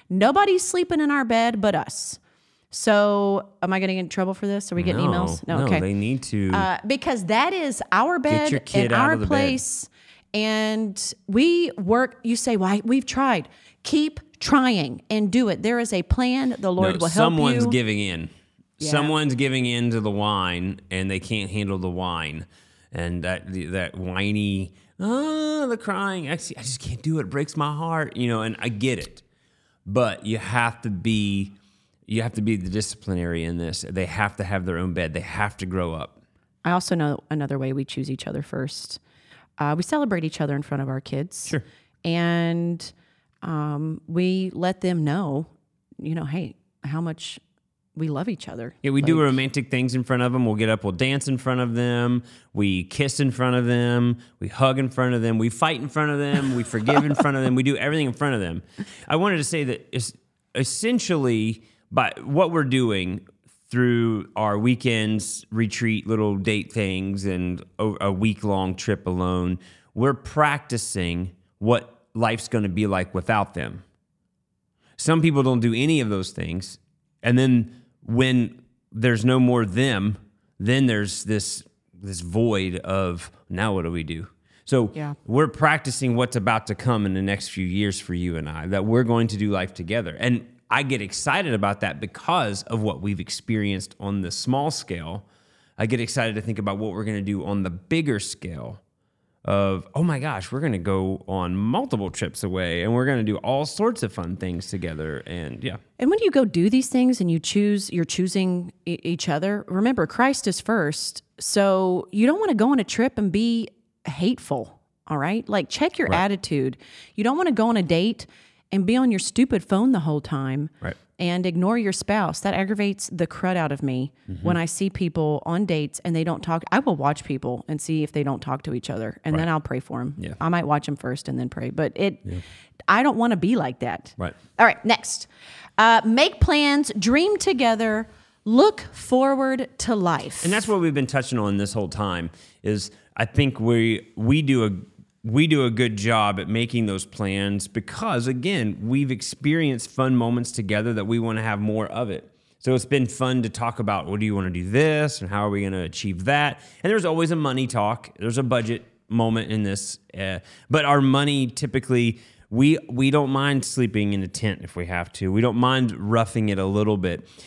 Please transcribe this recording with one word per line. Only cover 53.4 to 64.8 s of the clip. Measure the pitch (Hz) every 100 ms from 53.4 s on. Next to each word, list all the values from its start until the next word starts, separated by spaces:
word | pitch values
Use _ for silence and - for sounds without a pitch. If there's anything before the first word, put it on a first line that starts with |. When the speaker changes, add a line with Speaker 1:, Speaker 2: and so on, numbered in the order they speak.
| 127
Speaker 2:
of | 123 120
them. | 120 120 120 120 120 - -
We | 95
hug | - 135 131
in | 131
front | 131 127
of | 123
them. | 113 113
We | 113
fight | 113 160 147
in | 135
front | 151 151
of | 143
them. | 143 143 135 123
We |
forgive | 113 113 113 147
in | 147
front | 143 147 135
of |
them. | 131
We | 127
do | 131 139
everything | 139 156 139
in |
front | 117 147
of | 120
them. | 90 82 - - 101 - -
I |
wanted | 160 202 175
to |
say | 143 165
that | 135 120 -
es-, | 127 113 - _ _ _ -
essentially, | 131 - 220 247 - 165 131 113 110 113 - _ -
by | 117 113 -
what | 98 143 175
we're | 165
doing | 143 131 120 98 90 92 - _ _ _ -
through | 123 123 120 117 110 76
our | - 107 104
weekends, | 117 120